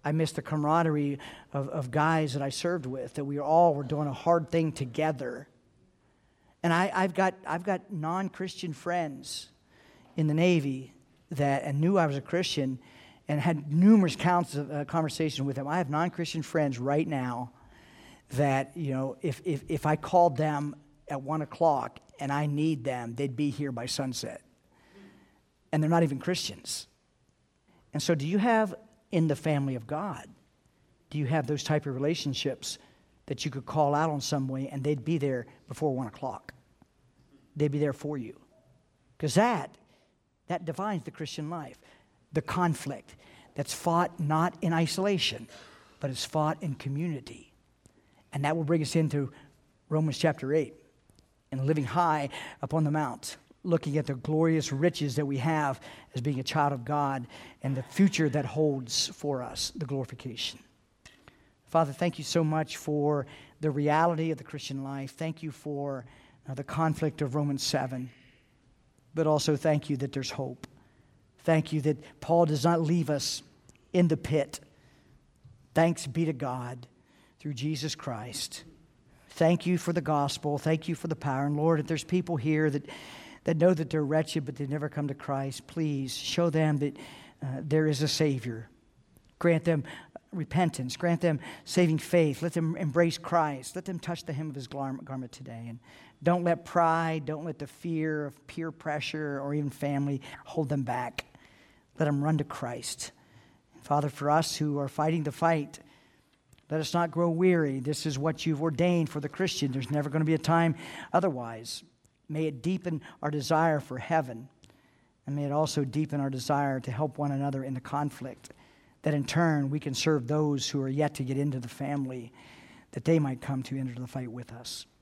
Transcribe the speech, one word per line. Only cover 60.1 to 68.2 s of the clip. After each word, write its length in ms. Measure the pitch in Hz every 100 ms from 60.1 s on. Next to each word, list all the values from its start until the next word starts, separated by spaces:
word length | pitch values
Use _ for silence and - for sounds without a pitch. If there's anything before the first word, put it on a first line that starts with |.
| 123 131 110 - - - _ _ _ - _ - _ _ _ _
Father, 260 | 160 156
thank 260 | 139 180 -
you 60 |
so 200 | 147 170
much 320 | 156 156 151 -
for 500 | - 151 147 147 135 - - _
the 100 | 151
reality 600 | 139 147 151 170 160 160
of 80 | 143
the 60 |
Christian 400 | 127 147 - 139
life. 320 | 135 139 135 -
Thank 260 | 160 160
you 80 | 160
for, 540 | - 151 143 143 135 127 - - _ -
uh, 60 |
the 100 | 131
conflict 580 | 139 156 160 156 156 -
of 120 | 143
Romans 300 | 139 147 139
seven, 460 | - 139 131 127 127 -